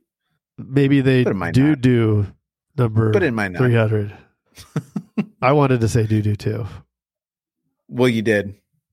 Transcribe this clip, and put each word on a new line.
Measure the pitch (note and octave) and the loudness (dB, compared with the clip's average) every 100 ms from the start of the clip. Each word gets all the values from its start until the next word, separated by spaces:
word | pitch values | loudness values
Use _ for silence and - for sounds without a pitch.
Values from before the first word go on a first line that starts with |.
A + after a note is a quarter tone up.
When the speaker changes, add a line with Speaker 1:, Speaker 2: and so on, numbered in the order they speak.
| _ _ _ _ _ - | _ _ _ _ _ -20
Speaker 1:
Maybe | A2+ C3+ C#3 C#3 | -4 0 2 2
they | C3 C3 | 2 2
Speaker 2:
But | A#2+ | 0
it | F#2+ | -2
might | E2+ | -2
Speaker 1:
do | A#2 C#3+ | 0 2
Speaker 2:
not. | D3 | 2
Speaker 1:
do | B2 B2 A2 G#2 G2+ - _ _ _ - | 2 2 2 0 -2 -8 _ _ _ -4
number | A#2 A2 A2 | -2 0 0
Speaker 2:
But | A2 | 2
it | E3+ | 0
might | A2+ G2+ | -2 -4
not. | F2+ | 0
Speaker 1:
three | B2+ | 0
hundred. | A#2 A2 A2 G#2 G2+ _ _ _ - - - | 2 0 -2 -4 -12 _ _ _ -20 -14 -12
Speaker 2:
<laughs> | - - - - - _ | -10 -12 -8 -8 -8 _
Speaker 1:
I | B2+ | 0
wanted | D3 C#3 B2+ | 2 2 2
to | A2+ | 0
say | A#2+ G#2+ | 0 0
do | A2 | 0
do | G#2 G#2 | 0 -4
too. | - A2 G2+ - - _ _ _ _ _ _ _ _ _ _ | -6 -8 -10 -16 -20 _ _ _ _ _ _ _ _ _ _
Speaker 2:
Well, | C3 B2+ | 0 0
you | A2+ | 2
did. | G#2+ G#2 G2 G2 _ _ _ | 0 0 -2 -10 _ _ _